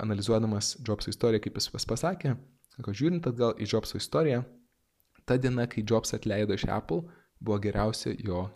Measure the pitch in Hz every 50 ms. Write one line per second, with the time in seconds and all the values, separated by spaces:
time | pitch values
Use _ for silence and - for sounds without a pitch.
0 | - 110 107 101 98 - 113 110 113 110 107 101 101 - - - 127 110 107 -
1 | - - 101 - - 117 113 107 - - - - - - - - - - 110 -
2 | - 165 190 175 - 143 131 - - - _ _ _ _ _ - 107 101 101 101
3 | 135 160 175 170 170 - 120 117 120 117 113 - 110 101 - 110 107 - - -
4 | - - - 143 160 151 127 120 123 - - - _ _ _ _ _ _ _ _
5 | _ _ _ _ _ - 127 131 131 127 123 123 120 120 - - 107 107 117 110
6 | 107 - - 113 - 110 104 104 107 104 98 - - - 101 107 - - 165 175
7 | 170 - - - _ _ _ - - 110 104 104 101 104 98 101 104 110 113 -
8 | - 117 110 - 110 104 92 90 92 98 -